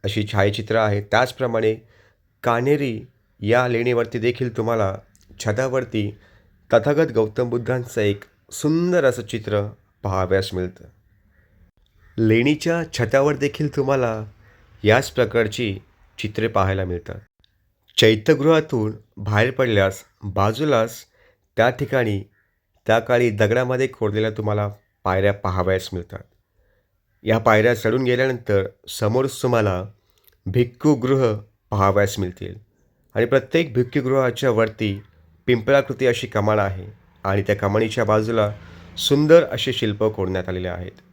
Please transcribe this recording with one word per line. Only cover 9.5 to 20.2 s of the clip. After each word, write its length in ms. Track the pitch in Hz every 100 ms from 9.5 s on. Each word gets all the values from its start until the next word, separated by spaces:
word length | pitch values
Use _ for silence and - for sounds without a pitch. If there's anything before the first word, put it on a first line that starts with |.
| 104 104 - _ _
पाहावयास 500 | 101 95 90 95 95
मिळतं. 320 | 92 92 92 - _ _ _ _ _ _ _ _ _ _ _ _ -
लेणीच्या 640 | 110 113 135 151 170 170 160
छतावर 420 | - 113 135 143 139
देखील 400 | 143 - 151 143
तुम्हाला 480 | 131 139 120 110 107 _ _ _ _ -
याच 280 | 104 117 139
प्रकारची 680 | - 110 117 107 107 113 98 _ _ _ -
चित्रे 300 | 107 104 110
पाहायला 360 | 104 95 95 92
मिळतात. 340 | 87 - 92 _ _ _ _ _ _ _ -
चैत्यगृहातून 960 | 113 110 110 139 147 160 156 123 107 107 _ -
बाहेर 340 | 101 104 123
पडल्यास 520 | 131 127 104 95 - - _